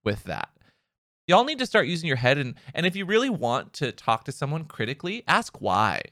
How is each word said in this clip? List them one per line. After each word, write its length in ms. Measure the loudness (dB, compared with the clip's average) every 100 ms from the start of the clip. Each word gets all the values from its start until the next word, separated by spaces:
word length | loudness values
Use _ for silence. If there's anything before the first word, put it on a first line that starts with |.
with 200 | -2 -4 -6
that. 240 | -8 -8 _ _ _ _ _ _ _ 4
Y'all 160 | 4
need 160 | 4 -2
to 60 | 0
start 220 | 2 2
using 200 | -2 -2
your 100 | 2
head, 200 | 2 2
and, 180 | 0 -8 -10
and 120 | -2 -2
if 100 | -2
you 100 | 0
really 240 | 2 2
want 440 | -2 0 -2 -4
to 180 | -6 -6
talk 320 | -4 -2 -2 -2
to 60 |
someone 340 | -6 -6 -6 -8
critically, 580 | -6 -6 -4 -8 -6 2
ask 320 | 2 0 -6
why. 400 | 0 2 2 0 -8